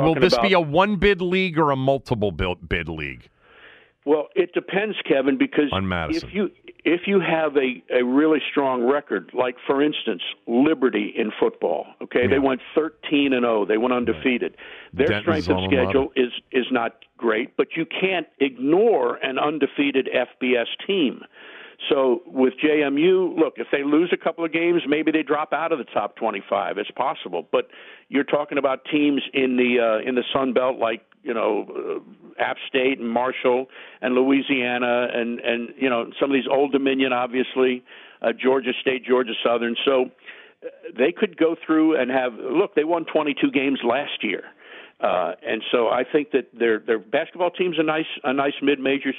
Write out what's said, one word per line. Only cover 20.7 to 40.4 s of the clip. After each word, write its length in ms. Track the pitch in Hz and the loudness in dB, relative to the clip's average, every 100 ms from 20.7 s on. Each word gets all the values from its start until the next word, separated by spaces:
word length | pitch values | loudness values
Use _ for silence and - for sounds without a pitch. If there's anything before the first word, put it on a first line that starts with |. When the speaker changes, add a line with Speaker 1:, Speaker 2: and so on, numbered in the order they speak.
| - - | -6 -4
Speaker 1:
team. 360 | 196 135 - - - - - - - - | 0 0 -2 -14 -20 -20 -20 -20 -14 -2
So 340 | 143 131 117 - | 2 2 0 -2
with 280 | 135 131 - | 0 0 2
J 220 | 151 151 | 0 2
M 140 | 143 139 | 0 2
U, 380 | 170 185 180 - | 4 4 2 0
look, 180 | 151 - | -2 -2
if 100 | 117 | -4
they 120 | 143 | -2
lose 280 | 143 147 175 | 2 2 2
a 60 | 190 | 0
couple 260 | 175 160 | -2 -4
of 80 | 165 | -4
games, 300 | 156 170 175 131 | 0 2 0 0
maybe 240 | 147 156 | 0 2
they 100 | 156 | 0
drop 320 | 143 147 156 | 0 -2 -2
out 180 | 143 165 | -4 -2
of 40 | 160 | -4
the 40 | 113 | -4
top 300 | 117 104 - | -4 -4 -4
twenty-five. 600 | 113 101 - 101 90 90 | -4 -4 -2 -2 -2 -4
It's 120 | 104 | -8
possible. 540 | - 127 160 107 87 - | -4 -4 -4 -8 -8 -2
But 160 | 131 120 - - - _ | -2 -2 -12 -20 -20 _
you're 140 | 131 | -2
talking 340 | 131 147 143 143 | 0 0 0 -2
about 280 | 135 131 - | -2 -4 -2
teams 320 | 151 147 139 - | 0 2 2 -2
in 240 | 139 131 123 | -2 0 2
the, 220 | 123 120 | 2 2
uh, 280 | 117 110 123 | 2 0 0
in 60 | 127 | -4
the 80 | 120 | -2
Sun 200 | 139 135 | -2 0
Belt 260 | 120 127 120 | 0 0 0
like, 220 | 113 113 _ _ | -2 -4 _ _
you 120 | - 117 | -8 -2
know, 680 | 104 104 104 - - - - - - - | 0 -2 -4 -8 -6 -8 -10 -20 -20 -4
uh, 20 | |
App 140 | 120 131 - | -4 -4 -4
State 300 | 135 127 135 | 0 0 0
and 80 | 117 | -2
Marshall 580 | 117 127 127 135 123 131 - - - | 0 -2 0 2 2 -2 -12 -20 -6
and 140 | 127 127 | 0 2
Louisiana 920 | 131 139 131 135 123 123 123 123 123 | 4 2 2 -2 0 -2 0 0 0
and, 260 | 120 117 120 | -2 -4 -4
and, 300 | 120 120 117 - | -2 -2 -4 -2
you 120 | 135 | 0
know, 200 | 120 113 - | 0 -4 -2
some 120 | 139 | 0
of 20 | |
these 140 | 139 113 | 0 2
Old 220 | 135 143 | 2 2
Dominion, 420 | 135 135 135 135 | 2 0 0 0
obviously, 720 | 123 127 123 120 131 131 123 - - - - | 0 -2 -2 -2 0 0 0 -8 -20 -20 -4
uh, 80 | 117 | -4
Georgia 380 | 113 123 135 120 123 | 0 2 2 0 -2
State, 240 | - 131 113 | -2 -4 0
Georgia 280 | 127 123 113 | 2 2 -2
Southern. 320 | 123 117 117 117 - | 0 0 -2 -2 2
So, 200 | 135 127 - - - | 2 0 -4 -20 -20